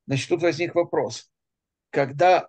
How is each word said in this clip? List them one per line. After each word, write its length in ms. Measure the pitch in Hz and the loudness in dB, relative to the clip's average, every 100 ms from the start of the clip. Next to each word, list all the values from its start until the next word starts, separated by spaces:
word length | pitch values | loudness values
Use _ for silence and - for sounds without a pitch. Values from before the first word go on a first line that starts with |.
| - | -6
Значит, 220 | 135 - | -6 -2
тут 120 | 170 | 0
возник 340 | 170 151 170 170 | 0 -2 -2 -2
вопрос. 540 | 170 160 110 - - _ _ _ _ _ _ | -2 -2 -4 -6 -16 _ _ _ _ _ _
Когда 560 | 147 139 143 180 175 | -4 -2 2 4 4